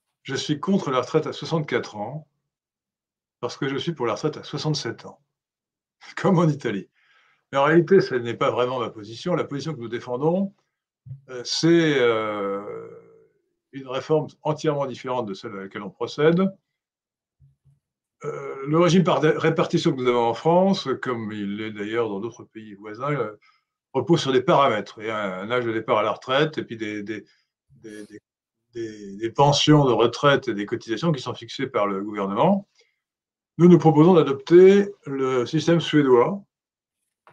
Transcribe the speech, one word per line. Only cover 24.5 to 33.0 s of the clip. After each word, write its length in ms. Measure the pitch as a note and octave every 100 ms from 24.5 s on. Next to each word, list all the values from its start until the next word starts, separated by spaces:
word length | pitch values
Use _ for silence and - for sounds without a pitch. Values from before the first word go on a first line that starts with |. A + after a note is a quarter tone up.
| C#3+ C3+ G#2+ G2 -
Il 80 | A2
y 40 |
a 60 | G#2+
un, 260 | G2+ F#2
un 80 | G#2
âge 120 | B2
de 80 | A#2
départ 260 | A2 A2 A2
à 40 |
la 80 | G#2+
retraite 480 | - A#2+ C3+ D#3 -
et 60 |
puis 120 | G2+ A2+
des, 280 | G#2+ G#2
des, 200 | G2+ G#2 - _ _ _ _ _
des, 300 | A2 G#2 G#2
des, 140 | G#2 _ _ _ _ _
des, 420 | A#2+ A2 G#2+ G2+ G2
des 120 | A2+
pensions 540 | B2 C#3+ C#3+ - D3+
de 80 | C3+
retraite 560 | A2 A#2 - C#3+ C3 -
et 60 |
des 120 | G2+ G#2
cotisations 460 | A2+ A2 A2 E3+
qui 100 | C3+
sont 100 | A#2+
fixées 360 | G#2 A#2 - C3
par 180 | A2+ G2+
le 160 | G2
gouvernement. 640 | G#2 G#2 G2 G#2 E3+ G3 - _ _ _